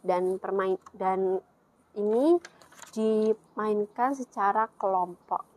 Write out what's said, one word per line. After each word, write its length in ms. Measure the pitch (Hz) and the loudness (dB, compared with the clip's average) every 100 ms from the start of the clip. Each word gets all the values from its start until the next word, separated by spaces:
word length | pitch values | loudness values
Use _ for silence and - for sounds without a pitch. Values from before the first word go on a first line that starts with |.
dan 400 | 185 180 185 190 | 0 0 0 -2
permain-, 400 | 190 196 190 185 - 196 | -2 -2 0 -2 -6 -4
dan 400 | 190 190 190 185 - _ _ _ _ | -2 0 0 -2 -6 _ _ _ _
ini 480 | 220 208 220 294 349 - - - - - | -6 0 2 4 2 0 -20 -20 -20 -12
dimainkan 1300 | - 220 220 220 214 _ - 214 208 208 - 247 277 | -2 0 2 2 0 _ -6 -2 -2 -2 -2 -2 -2
secara 480 | 247 - 202 214 220 _ | -8 -2 0 2 0 _
kelompok. 640 | 202 190 180 175 - 185 - | 0 0 -2 -6 -8 -8 -8